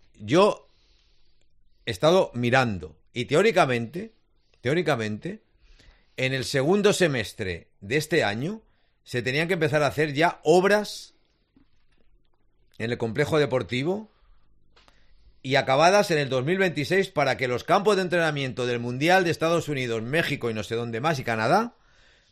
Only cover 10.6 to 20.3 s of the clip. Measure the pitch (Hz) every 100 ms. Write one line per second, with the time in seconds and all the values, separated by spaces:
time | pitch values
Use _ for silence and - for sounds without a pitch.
10.6 | 196 208 202 - - _ _ _ _ _
11.6 | _ _ _ _ _ _ _ _ _ _
12.6 | _ - 113 120 117 104 143 156 143 127
13.6 | - 123 151 202 214 _ _ - _ _
14.6 | _ _ _ _ _ - - _ 131 135
15.6 | 131 135 170 208 196 156 135 127 131 190
16.6 | 190 147 135 185 185 147 139 123 127 120
17.6 | - 185 202 190 165 175 165 143 135 113
18.6 | 123 120 120 127 160 190 170 - 160 170
19.6 | 147 139 123 113 117 160 160